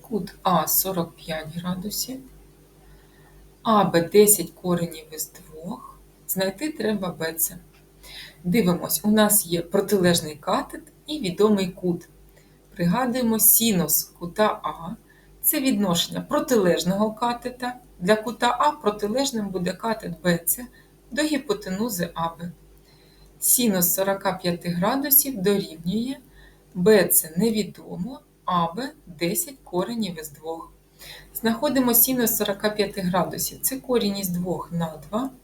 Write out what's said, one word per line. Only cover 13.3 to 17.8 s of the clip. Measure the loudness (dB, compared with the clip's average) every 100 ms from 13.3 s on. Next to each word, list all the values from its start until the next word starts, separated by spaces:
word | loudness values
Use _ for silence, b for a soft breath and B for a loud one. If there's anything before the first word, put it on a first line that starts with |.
| 4
синус | 4 4 4 2 2 0
кута | -2 -10 -8 0 0 0
А. | -8 -8 -12 -12 b b b -2
Це | 0 2
відношення | 2 2 2 0 -2 -6
протилежного | -2 -2 2 4 4 2 2 2 0
катета. | 0 -4 -4 -8 -8 -10 -10